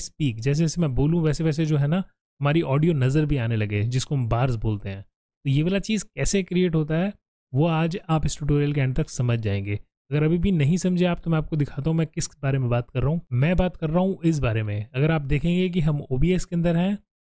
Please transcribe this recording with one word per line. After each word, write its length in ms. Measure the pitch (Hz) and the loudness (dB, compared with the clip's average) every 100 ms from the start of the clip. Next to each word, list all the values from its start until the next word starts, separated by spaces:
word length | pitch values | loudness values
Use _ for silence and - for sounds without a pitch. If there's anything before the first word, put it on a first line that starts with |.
speak, 340 | - - 147 113 | -2 -4 -2 -2
जैसे 240 | 127 147 | 0 0
जैसे 220 | 165 170 | 0 0
मैं 120 | 156 123 | 0 2
बोलूँ 280 | 147 170 | 2 2
वैसे 200 | 156 143 | 0 0
वैसे 220 | 160 147 156 | 0 0 0
जो 120 | 151 | 0
है 100 | 143 | 2
ना 160 | 185 - _ _ - | 0 -4 _ _ -2
हमारी 220 | 139 165 | 0 2
audio 300 | 147 139 165 156 | 2 2 2 2
नज़र 300 | 127 147 151 | 2 2 2
भी 120 | 143 | 0
आने 160 | 117 113 | 0 0
लगे, 280 | 104 104 | 0 0
जिसको 320 | 113 127 - 143 | 0 -2 -2 -2
हम 140 | 117 | 0
bars 260 | 117 131 113 | 0 0 0
बोलते 320 | 110 104 101 | -2 -4 -6
हैं। 120 | 98 | -12
तो 480 | - _ _ _ 143 | -14 _ _ _ -2
ये 140 | 139 | 0
वाला 160 | 165 196 | 2 0
चीज़ 240 | 196 214 - | 0 -4 -4
कैसे 360 | 143 135 196 | -4 0 0
create 320 | 180 180 180 160 | 0 0 2 0
होता 220 | 151 160 | 0 -2
है 160 | 196 - _ _ _ | -2 -6 _ _ _
वो 140 | 127 165 | 0 2
आज 320 | 160 165 180 - | 2 0 -2 -2
आप 160 | 160 - | 0 0
इस 120 | - | -2
tutorial 360 | 147 147 143 | 0 2 2
के 80 | 147 | 0
end 140 | 131 127 | 0 0
तक 140 | 151 | -2
समझ 280 | - 123 120 | -2 0 0
जाएंगे। 400 | 104 101 98 101 - _ - | -2 -4 -4 -6 -8 _ -4
अगर 120 | 147 | 0
अभी 140 | 156 175 | 2 2
भी 140 | 196 | 2
नहीं 260 | 175 139 175 | 2 2 2
समझे 280 | 185 180 180 | 0 2 0
आप 140 | 175 | 0
तो 60 | 165 | 0
मैं 80 | 160 | -2
आपको 180 | 156 156 | 0 -2
दिखाता 340 | 143 - 151 | -2 -2 -2
हूँ 80 | 160 | 0
मैं 80 | 160 | -2
किस 200 | - - - | -4 -8 -4
बारे 160 | 139 135 | -2 0
में 100 | 120 | 0
बात 200 | 120 - | 0 -2
कर 120 | 127 | -2
रहा 80 | 131 | 0
हूँ। 120 | 170 - | -2 -2
मैं 220 | 123 151 175 | 0 2 0
बात 180 | 185 - | -2 -4
कर 120 | 156 | -2
रहा 100 | 170 | 0
हूँ 180 | 190 190 | 0 0
इस 160 | 165 156 | 0 0
बारे 240 | 123 110 | 0 -2
में, 240 | 104 104 107 | -2 -6 -6
अगर 240 | 127 156 | -2 0
आप 100 | 160 | 0
देखेंगे 440 | 139 147 165 180 185 | 0 0 0 0 0
कि 100 | 175 | 0
हम 200 | 151 147 | 0 0
ओबीएस 420 | 143 131 160 180 - | -2 2 2 2 0
के 100 | 170 | 0
अंदर 220 | 170 170 | 2 2
हैं 200 | 185 202 _ _ _ | 0 -2 _ _ _